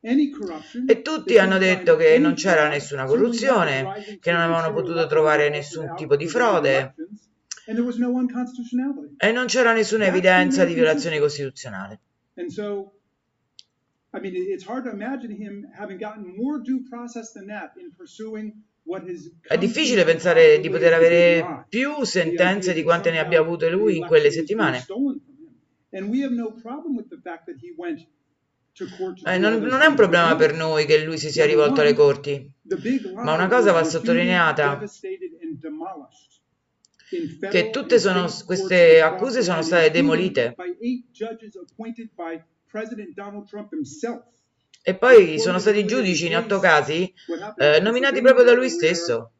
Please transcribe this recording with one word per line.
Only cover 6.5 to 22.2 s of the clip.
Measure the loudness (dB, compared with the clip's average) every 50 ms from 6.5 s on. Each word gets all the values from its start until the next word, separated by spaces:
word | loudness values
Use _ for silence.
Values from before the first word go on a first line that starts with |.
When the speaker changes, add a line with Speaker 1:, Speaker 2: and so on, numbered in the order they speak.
Speaker 2:
frode. | 0 0 0 0
Speaker 1:
elections. | 0 -2 -2 -6 _ -16 -16 -16 -16 -20 _ _ _ _ _ _ -20 -20 _
And | -10 -6
there | -4 -4
was | -4 -4
no | -4 -4 -4 -2
unconstitutionality. | -4 -4 -6 -6 -8 -10 -10 -12 -14 -14 -8 -6 -6 -6 -6 -8 -10 -14 -20 -10
Speaker 2:
E | _ -2 -2
non | 0 -2 -4
c'era | -2 0 2 2 2 2
nessuna | 0 0 -2 -2 0 0
Speaker 1:
That's | 0 0
Speaker 2:
evidenza | 2 4 4 4 4 4 2 2 2 0
di | 0 2
Speaker 1:
inconsistent. |
Speaker 2:
violazione | 2 2 2 2 0 -2 -4 -2 0
costituzionale. | 0 -2 -2 -4 -10 -10 -10 -14 -16 -14 -12 -12 -14 -14 -16 _ _ _ _ _ _ _ _
Speaker 1:
And | -12 -12 -12
so, | -10 -10 -8 -8 -8 -8 -10 -14 _ _ _ _ _ _ _ _ _ _ _ _ _ -20 _ _ _ _ _ _ _ _ _ _ -16
I | -12
mean, | -12 -10 -8
it, | -8 -6
it's | -6 -8 -10 -10
hard | -10 -10 -10 -10
to | -10
imagine | -10 -10 -10 -10 -10 -10 -10 -14 -14
him | -14 -14 -14 -14 -18 -18 -20 _
having | -16 -16 -16 -12
gotten | -12 -12 -14 -12 -14 -18 -16 -10
more | -8 -6 -6 -6 -6
due | -6 -6 -8 -8 -8
process | -12 -16 -16 -16 -14 -14 -16 -16 -16 _
than | -20 -18
that | -16 -14 -14 -16 -16 _
in | -20 -20 -20 _
pursuing | _ -20 -20 -18 -16 -14 -14 -12 -12 -12 -14 -16 -18 _ _ _ _ _
what | -12 -12 -12 -12
his | -14 -16 -16 -16 -20 _ _
Speaker 2:
È | _ -4 -2
difficile | -2 -2 -2 -2 -2 -2 0 2 2 2
Speaker 1:
constitutional |
Speaker 2:
pensare | 2 2 0 0 2 6 8 8 8 8 6
di | 2 -4
Speaker 1:
probably |
Speaker 2:
poter | -4 2 4 4
Speaker 1:
is | 6
Speaker 2:
avere | 6 6 6 6 6 6 6 4 2
Speaker 1:
denied. | 0 -4 -10 -14 -14
Speaker 2:
più | _ -4 -4 -4 -4 -4
Speaker 1:
The | -6 -6
Speaker 2:
sentenze | -2 -2 -2